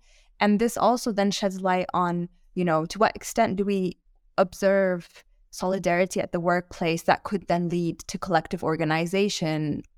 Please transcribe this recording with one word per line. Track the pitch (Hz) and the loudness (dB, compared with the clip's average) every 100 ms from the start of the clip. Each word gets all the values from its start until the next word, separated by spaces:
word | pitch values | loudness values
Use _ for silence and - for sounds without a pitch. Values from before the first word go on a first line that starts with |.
| _ _ _ - | _ _ _ 0
And | 208 208 | 2 4
this | 233 - | 2 2
also | 202 240 247 | 2 2 0
then | 202 202 | 0 0
sheds | 190 202 185 | 0 -2 -2
light | 185 185 180 | 0 0 0
on, | 180 175 175 175 _ _ 180 | -2 0 -2 -4 _ _ -2
you | 175 | 2
know, | 156 160 | 2 0
to | 190 | 2
what | 220 - | 2 2
extent | - - 226 190 | -4 0 2 0
do | 196 | 0
we | 196 180 - _ _ _ - | 0 -2 -6 _ _ _ 0
observe | 190 - 196 196 190 180 - - - _ _ | 0 0 2 4 2 0 -8 -20 -20 _ _
solidarity | - 185 190 175 175 185 196 | -6 -4 -2 0 2 0 -2
at | - | -4
the | 175 | -2
workplace | 170 180 180 - 170 165 | 0 0 -2 -4 -2 0
that | - 151 | 2 0
could | - 196 - | 0 -4 -2
then | 175 175 | -2 0
lead | 175 170 - | -2 -2 -4
to | - 190 | -8 -10
collective | - 160 - 180 | -2 0 0 -4
organization | - 165 156 160 170 190 202 - 160 156 151 147 - | -2 -2 0 0 0 0 0 -2 -2 -2 -2 -4 -10